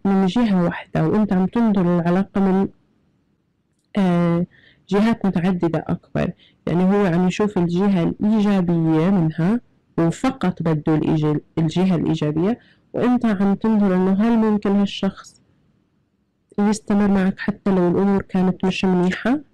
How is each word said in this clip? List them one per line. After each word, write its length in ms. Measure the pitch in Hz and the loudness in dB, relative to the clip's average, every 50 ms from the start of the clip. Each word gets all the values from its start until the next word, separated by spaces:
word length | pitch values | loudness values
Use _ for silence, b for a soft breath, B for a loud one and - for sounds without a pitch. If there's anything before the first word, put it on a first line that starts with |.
| - | -2
من 200 | 196 196 190 190 | 0 0 2 2
جهة 380 | 185 - 240 247 214 190 180 175 | 0 0 0 0 2 2 2 0
واحدة، 440 | 175 175 - - - - 156 160 160 | 0 -2 -6 -10 -8 -4 -2 -2 0
وأنت 260 | 160 214 214 - 196 | 0 0 0 0 0
عم 120 | 185 190 | 0 0
تنظر 380 | 180 - 240 233 220 202 202 175 | 0 0 0 0 0 2 2 2
للعلاقة 580 | 175 175 175 165 175 175 190 202 - - 202 | 2 0 0 0 0 0 0 -2 -2 -2 -2
من، 260 | 196 190 185 190 - - - _ _ _ _ _ _ _ _ _ _ _ _ _ _ _ _ _ _ _ _ _ _ _ - 214 | 0 2 2 0 0 -2 -6 _ _ _ _ _ _ _ _ _ _ _ _ _ _ _ _ _ _ _ _ _ _ _ -4 0
آه، 480 | 190 180 175 170 175 170 170 170 180 - b b b b b b b - | 0 2 2 2 2 2 0 0 -2 -4 b b b b b b b -4
جهات 360 | 185 208 214 226 233 - - | 0 0 2 2 0 0 -2
متعددة 600 | 196 170 185 160 190 190 175 - 165 160 151 - - | -2 -2 0 0 0 0 0 -2 -2 -2 -4 -4 -4
أكبر. 440 | 170 - - _ - 143 147 - - b b b b b - - | -6 -6 -8 _ -6 -4 -4 -4 -6 b b b b b -6 -4
يعني، 160 | 156 175 185 | 0 0 2
هو 220 | 185 202 202 208 | 2 2 2 2
عم 220 | 185 165 175 180 180 | 2 0 0 0 0
يشوف 300 | 175 - 214 202 - 190 | 0 0 -2 -2 0 0
الجهة 460 | 175 170 170 175 202 202 196 175 165 | -2 0 0 0 0 2 2 0 0
الإيجابية 1040 | 175 - - 208 214 220 220 202 208 202 190 175 170 170 165 160 160 160 156 160 185 | -2 -2 -2 0 0 2 2 2 2 2 0 0 0 0 0 2 2 2 2 2 2
منها، 520 | 202 190 160 160 160 - 160 180 226 247 - _ _ _ _ _ _ - | 2 2 0 0 -2 -2 0 0 0 -2 -4 _ _ _ _ _ _ -2
وفقط 640 | 165 170 160 - - 262 262 - - 180 175 - 165 | 0 0 0 -2 -4 -4 -4 -2 -4 -4 -4 -2 -2
بده 320 | 165 160 151 151 165 156 | -2 -2 0 0 0 0
الإيج-، 440 | 151 - - 160 156 151 151 151 147 - _ _ - | 0 2 0 0 0 0 0 0 -2 -4 _ _ -2
الجهة 380 | 165 156 - 175 185 190 180 | -2 0 0 0 0 2 2
الإيجابية، 640 | 156 - - 160 156 151 151 151 156 170 202 247 - b b b b b b - | 0 0 -2 -2 -2 -2 -2 -2 0 -2 -2 -2 -4 b b b b b b -6
وأنت 320 | - - 247 247 240 247 | -2 0 0 0 0 0
عم 300 | 226 208 185 196 196 196 | 0 0 0 0 0 0
تنظر 400 | - - 220 220 208 208 196 180 | 0 0 0 0 2 2 2 2
إنه 180 | 185 185 185 196 | 2 2 2 2
هل 240 | 190 214 233 233 220 | 2 2 2 2 2
ممكن 320 | 220 220 214 202 - 208 | 2 2 0 0 0 0
هالشخص 720 | 202 202 202 196 - - - 196 - - - - - _ _ _ _ _ _ _ _ _ _ _ _ _ _ _ _ _ _ _ _ _ _ _ _ - | 0 0 0 -2 -2 -4 -6 -6 -6 -8 -12 -20 -20 _ _ _ _ _ _ _ _ _ _ _ _ _ _ _ _ _ _ _ _ _ _ _ _ -2
يستمر 480 | 202 208 214 208 - - 208 202 208 202 | 0 0 0 -2 -2 -2 0 0 2 2
معك 320 | 196 196 185 190 196 - | 2 2 0 0 -2 -4
حتى 320 | - - 202 - - 202 | -4 -6 -6 -4 -2 -2
لو 160 | 196 185 175 175 | 0 2 2 2
الأمور 340 | 175 - 196 202 196 190 | 0 0 0 0 0 0
كانت 440 | - - - 190 185 185 180 - - | -2 -2 -2 0 0 0 0 -2 -2
مش 200 | 185 180 - - | -4 -2 -2 0
منيحة 540 | 185 180 180 175 185 180 - - 214 262 302 285 _ | 0 2 2 0 0 -2 -2 -2 -2 -2 -2 -4 _